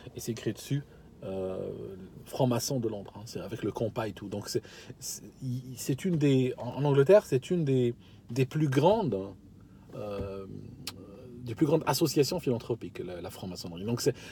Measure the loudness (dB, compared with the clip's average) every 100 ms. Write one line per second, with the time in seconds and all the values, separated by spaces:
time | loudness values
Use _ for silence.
0 | -14 -10 -6 -4 -4 -6 -4 -4 -4 -18
1 | -20 -12 -8 -4 -4 -4 -6 -8 -10 -12
2 | -16 -16 -10 0 2 2 0 -2 -2 -4
3 | -10 -14 -12 -10 -8 -4 -4 -2 -2 -2
4 | -6 -6 -8 -8 -4 -4 -4 -18 -18 -12
5 | -10 -10 -12 -10 -6 -6 -6 -10 -2 0
6 | 2 4 6 6 4 0 -6 0 4 6
7 | 10 8 8 0 2 0 4 4 4 0
8 | -10 -20 -6 0 2 2 4 6 6 6
9 | 2 -2 -4 -12 -20 -20 -20 -20 -16 -10
10 | -8 -6 -6 -8 -10 -12 -14 -14 -14 -14
11 | -16 -18 -16 -14 -8 0 4 4 2 2
12 | 2 4 2 2 0 -2 -2 -6 -6 -10
13 | -8 -8 -10 -8 -10 -8 -10 -6 -2 0
14 | 0 0 -8